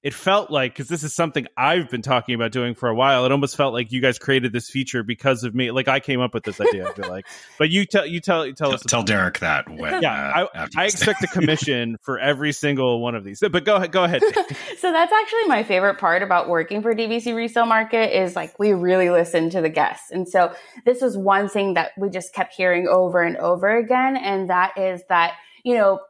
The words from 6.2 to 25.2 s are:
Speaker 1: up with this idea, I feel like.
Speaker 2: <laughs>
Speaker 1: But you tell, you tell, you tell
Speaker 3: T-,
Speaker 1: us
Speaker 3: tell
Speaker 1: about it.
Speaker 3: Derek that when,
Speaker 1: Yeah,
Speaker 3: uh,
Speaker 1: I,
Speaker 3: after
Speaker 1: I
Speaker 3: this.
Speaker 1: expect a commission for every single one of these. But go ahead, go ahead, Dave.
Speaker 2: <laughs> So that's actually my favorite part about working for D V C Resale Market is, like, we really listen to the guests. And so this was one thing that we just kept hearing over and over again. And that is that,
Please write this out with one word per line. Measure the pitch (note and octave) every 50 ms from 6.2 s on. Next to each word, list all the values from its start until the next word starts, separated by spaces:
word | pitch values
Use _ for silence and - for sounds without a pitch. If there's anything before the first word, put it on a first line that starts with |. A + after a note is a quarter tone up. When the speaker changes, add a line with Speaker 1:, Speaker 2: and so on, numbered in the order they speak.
Speaker 1:
up | B2 A#2+ -
with | A#2 -
this | G#2+ G2+ -
idea, | G2+ - G#2 G2 F2+
I | G2
feel | - G2+ F#2 F2
like. | F2+ F#2+ - - - -
Speaker 2:
<laughs> | - - - -
Speaker 1:
But | D3+ D#3+
you | E3+ G3 G3+
tell, | - - G3 D#3+
you | D#3 E3+ E3+
tell, | - G3 F3 E3 D#3
you | C3+
tell | C#3 - D3+ C#3
Speaker 3:
T-, | C3
Speaker 1:
us | -
Speaker 3:
tell | - A#2+ A#2+ A#2
Speaker 1:
about | A2 F#2+
it. | G#2+
Speaker 3:
Derek | G2 F#2 F2 - -
that | - E2 D#2 C#2 - -
when, | - - - - F#4 F#4
Speaker 1:
Yeah, | - C#3
Speaker 3:
uh, | - C#3 - - C#3+ E3 F#3+ - -
Speaker 1:
I, | E3 D3+
Speaker 3:
after | - - -
Speaker 1:
I | F3+
Speaker 3:
this. | G#3 G3+
Speaker 1:
expect | F3 - G#3+ G#3 - G3
a | -
commission | - F#3 E3 D3+ D#3 D3+ - D3+ C3+ A#2+ A#2+ A#2 A2+ -
for | _ - C3 G2
every | A#2+ C#3+ D3 C3 D3 D3
single | C#3+ - D3 D3 C#3+ C3 C3 B2 A#2+ A#2
one | A#2 A#2+ A#2+
of | A2 G2
these. | G2 G2+ - G#3 G3+
But | E3 F3+ -
go | - G#3
ahead, | F#3+ F#3 E3+
go | D#3 F#3+ F3
ahead, | E3+ F3 F3
Dave. | G4+ A4 - G#4+ - - - -
Speaker 2:
<laughs> | - - G#4+ -
So | - F#4
that's | E4 D#4+ F4 F4
actually | G#4 G#4+ G#4+ G#4+ A4 A#4 A4 F4
my | B3 G#3 A3
favorite | - G3 F#3 F#3+ G3+ F#3+ -
part | F3 E3+ E3 F#3
about | G3+ G3 F3+ F3 C#3+ D#3
working | F3 E3 D#3+ E3 G3+ G#3+
for | G#3 A#3 A3
D | G#3+ A3+
V | G#3+ A3+ A#3
C | A3+ A#3+
Resale | A#3 A3+ A#3 A3+ A3+ A#3 A#3
Market | A#3 A3+ A3 A3 A3 - A3+ A3 G3+ -
is, | F#3+ F#3 F3 F3
like, | F3+ - - - -
we | G3+ G#3+ G3
really | F3+ F3 F3+ F#3 F#3 F#3 F3
listen | F3 E3+ E3+ E3 F3 E3 D#3+ E3
to | F3 F#3
the | D#3+ D#3+
guests. | D#3+ D#3 C#3+ - - - - -
And | - F#3 F#3 F3
so | - F#3 F3 E3+ - - - - - B3 _
this | A#3+ B3 B3
was | C4 B3 G3
one | G3+ F#3+ G3 G3 G3 G3+ G3
thing | - G#3 G3 G3 F3+
that | E3+ D#3+ - -
we | F#3+ G3+ G3
just | F#3 F#3 F3 - -
kept | - F3+ - -
hearing | - F#3 F3+ F3 F3 F3+
over | F3 F3+ F#3 F#3 F3+ E3+ F3+
and | E3+ E3+ - -
over | - E3+ F3+ F3+ F#3+ G3+ A3
again. | A#3 A#3 A3 B3+ B3+ C4 C4 C4+
And | B3+ - G3 G3 F#3+ F#3+ F3+
that | F3+ F3+ F#3 F#3+ - G3
is | F#3+ F#3+ F#3 F3+ - _
that, | F#3 E3+